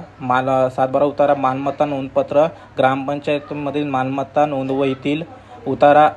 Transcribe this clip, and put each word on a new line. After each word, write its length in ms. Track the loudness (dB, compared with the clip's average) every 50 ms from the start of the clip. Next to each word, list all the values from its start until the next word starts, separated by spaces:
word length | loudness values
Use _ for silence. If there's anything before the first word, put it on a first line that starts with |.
| 0 -6 -14 -8
माल-, 480 | -4 -2 0 0 0 0 2 2 2 0
सात 200 | 0 0 -2 0
बारा 180 | 0 0 0
उतारा, 280 | 0 2 2 2 2 2
मालमत्ता 500 | 2 0 0 -2 -2 -4 -4 -2 -2 -2
नोंदपत्र, 640 | -2 -2 -4 -6 -4 -2 -2 -2 0 2 2 2 2 0 -6 -20 -10 -2 0
ग्रामपंचायतीमधील 1040 | 2 2 2 0 -4 -4 -6 -4 -2 -2 -2 -2 -4 -6 -8 -8 -6 -4 -4 -4 -4
मालमत्ता 640 | -2 -2 -2 -2 -2 -4 -4 -6 -2 0 0 0
नोंदवहीतील 760 | 0 0 -2 -4 -2 -2 0 0 0 -2 -2 -4 -4 -4 -4 -4 -8 -14 -20 -20 -20 -20 -10 -6 -6
उतारा 420 | 0 4 6 6 8 8 6 4 4